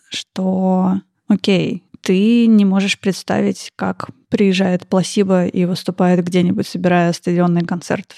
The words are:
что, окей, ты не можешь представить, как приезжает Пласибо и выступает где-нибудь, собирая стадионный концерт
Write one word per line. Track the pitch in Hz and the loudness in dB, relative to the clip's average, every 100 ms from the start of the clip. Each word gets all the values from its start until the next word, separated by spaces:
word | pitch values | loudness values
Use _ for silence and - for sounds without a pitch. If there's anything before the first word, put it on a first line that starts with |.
| _ | _
что, | - - - 190 190 185 185 185 190 - _ - | -14 -12 -6 -4 0 0 0 0 -2 -6 _ -2
окей, | 196 - 185 160 175 - - | 0 2 0 0 -6 -12 -8
ты | - 190 214 240 233 | -2 2 2 4 4
не | 220 | 4
можешь | 196 190 196 - | 4 2 0 -2
представить, | 196 180 - 196 202 185 - - | -4 -4 -4 -2 -2 -4 -10 -8
как | 190 185 - - _ | -6 -6 -10 -16 _
приезжает | - 202 185 190 180 - | 0 2 2 0 -2 -2
Пласибо | 185 175 - 190 185 175 | -2 0 0 0 0 0
и | - | 0
выступает | 180 185 - 180 180 180 | -2 -2 -6 -2 2 2
где-нибудь, | 175 185 175 196 - | 0 0 0 0 -4
собирая | 180 180 180 170 | -4 0 2 2
стадионный | 170 - 175 175 175 | -2 -2 0 2 0
концерт | 170 175 - - - | -2 -6 -6 -8 -8